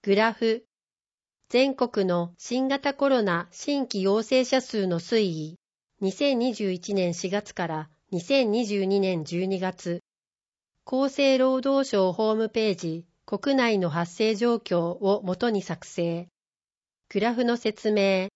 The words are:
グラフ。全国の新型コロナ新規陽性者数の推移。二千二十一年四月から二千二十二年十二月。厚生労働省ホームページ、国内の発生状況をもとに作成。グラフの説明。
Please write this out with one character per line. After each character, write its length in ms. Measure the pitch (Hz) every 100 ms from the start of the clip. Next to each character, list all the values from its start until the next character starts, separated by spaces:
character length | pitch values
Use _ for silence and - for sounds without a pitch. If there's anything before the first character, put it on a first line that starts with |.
グ 120 | 202
ラ 180 | 202 220
フ。 320 | 214 226 226 _ _ _ _ _ _ _ _ _
全 240 | 240 269
国 340 | 269 240 214 190
の 240 | 175 170 -
新 300 | - 247 262
型 260 | 277 285
コ 160 | 277 277
ロ 120 | 262
ナ 260 | 202 170 175
新 320 | - - 285
規 200 | 262 202
陽 200 | 190 208
性 240 | 220 262 254
者 160 | 262
数 240 | 254 220 190
の 120 | 170
推 220 | - 226
移。 380 | 196 160 156 170 _ _ _ _
二 100 | 190
千 280 | 190 285 247
二 160 | 247
十 180 | 214 202
一 220 | 180 196
年 200 | 202 180
四 160 | 170 185
月 240 | 202 208
か 120 | - 170
ら 240 | 156 156 _ _
二 100 | 180
千 300 | 170 277 233
二 160 | 220 220
十 180 | 202
二 160 | 190 196
年 240 | 190 175
十 200 | 143 170
二 160 | 190 190
月。 400 | 185 180 175 175 _ _ _ _ _ _ _ _ -
厚 220 | 262 269
生 300 | 277 269 262
労 220 | 262 262
働 280 | 269 277 269
省 240 | 202 185
ホ 200 | 175 220
ー 20 |
ム 140 | 220 220
ペ 220 | 226 220
ー 60 | 180
ジ、 300 | 170 165 - _ -
国 300 | 202 285 269
内 220 | 240 202
の 120 | 175
発 240 | 160 170
生 200 | - 220
状 220 | 208 240 233
況 240 | - 175
を 420 | 170 180 196 202
も 140 | 190 180
と 140 | 240
に 120 | 208
作 240 | 185 170 -
成。 420 | - 170 170 175 _ _ _ _ _ _ _ _
グ 100 | 196
ラ 140 | 220
フ 100 | 240
の 120 | 240 233
説 360 | 220 214 220
明。 360 | 208 196 190 190